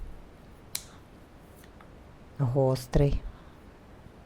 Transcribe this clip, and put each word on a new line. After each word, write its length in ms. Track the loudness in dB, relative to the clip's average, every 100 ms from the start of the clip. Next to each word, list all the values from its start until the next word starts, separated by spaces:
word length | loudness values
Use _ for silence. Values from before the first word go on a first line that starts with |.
| -10 -12 -18 -20 -20 -20 -12 -12 -12 -20 -20 -20 -20 -20 -20 -20 -20 -20 -20 -20 -20 -20 -20 -4
Гострий. 840 | 0 4 2 2 2 4 4 2 -4 -14 -20 -20 -20 -20 -20 -20 -20 -20